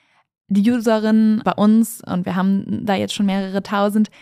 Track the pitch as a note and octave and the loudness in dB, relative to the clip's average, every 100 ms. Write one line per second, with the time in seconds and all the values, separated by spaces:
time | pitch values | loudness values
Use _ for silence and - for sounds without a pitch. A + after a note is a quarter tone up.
0 | _ _ _ _ - G3 G3+ B3 A3+ A3 | _ _ _ _ -4 0 2 2 0 0
1 | G#3+ A3 A3 G#3+ F#3+ - G#3 A3 A3+ - | 2 4 4 2 0 0 4 4 2 -4
2 | - F3+ F3+ F3+ F#3+ G3 - G#3 G#3 G3 | -8 -6 -4 -2 0 0 -2 -6 -2 -2
3 | G3+ - G3+ F#3+ F#3+ G3 G3 G#3 G3+ G#3 | -2 -2 -2 -2 -4 -6 -4 -2 0 0
4 | G#3+ _ | -2 _